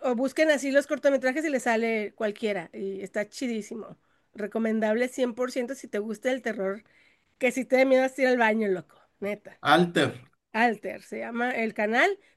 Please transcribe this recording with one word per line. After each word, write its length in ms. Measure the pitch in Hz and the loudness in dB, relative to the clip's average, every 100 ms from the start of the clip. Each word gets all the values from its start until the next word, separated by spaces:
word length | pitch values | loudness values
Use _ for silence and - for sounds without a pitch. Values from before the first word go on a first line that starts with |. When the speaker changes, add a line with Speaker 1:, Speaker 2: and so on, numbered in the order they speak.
Speaker 1:
o 140 | 262 233 | -2 0
busquen 360 | 269 311 311 | 0 2 4
así 200 | 294 277 | 2 2
los 160 | 277 285 | 2 2
cortometrajes 580 | 277 285 269 254 269 311 | 0 2 2 0 0 0
y 40 | |
les 140 | 262 | 0
sale 500 | 240 226 226 220 208 - | 0 0 0 -2 -4 -4
cualquiera 540 | 220 208 214 196 160 | -4 -2 -4 -4 -6
y 280 | 220 196 196 | -8 -8 -8
está 260 | 196 214 208 | -6 -6 -6
chidísimo. 680 | - 254 220 208 233 190 - _ _ _ | -4 -4 -4 -6 -10 -14 -16 _ _ _
Recomendable 720 | - 202 226 226 220 214 226 254 | -10 -6 -2 0 0 0 0 -2
cien 260 | 269 247 | -2 -2
por 180 | 226 247 | -2 -4
ciento 220 | 262 240 269 | -4 -4 -8
si 120 | 247 | -8
te 120 | 208 | -6
gusta 320 | 220 208 254 | -6 -4 -4
el 100 | 262 | -2
terror, 400 | 233 202 190 208 - _ _ _ _ - | -4 -4 -4 -6 -12 _ _ _ _ -2
que 120 | 247 | -2
si 140 | 262 240 | 0 2
te 120 | 254 | 4
da 80 | 269 | 6
miedo 180 | 262 | 4
vas 140 | 262 269 | 4 2
a 40 | |
ir 40 | 254 | 2
al 100 | 247 | 4
baño, 300 | 220 220 208 | 4 2 0
loco, 280 | 180 - _ _ - | -2 -6 _ _ -10
neta. 420 | 202 208 - - 143 | -8 -8 -12 -4 4
Speaker 2:
Alter. 440 | 160 175 170 127 - - _ _ | 4 4 2 0 -2 -16 _ _
Speaker 1:
Alter, 500 | 220 240 214 - - | 0 0 0 -8 -12
se 160 | - 220 | -12 -12
llama 320 | 226 233 247 | -8 -4 -4
el 220 | 233 220 | -2 -4
canal, 460 | - 214 240 359 392 _ | -2 0 2 2 0 _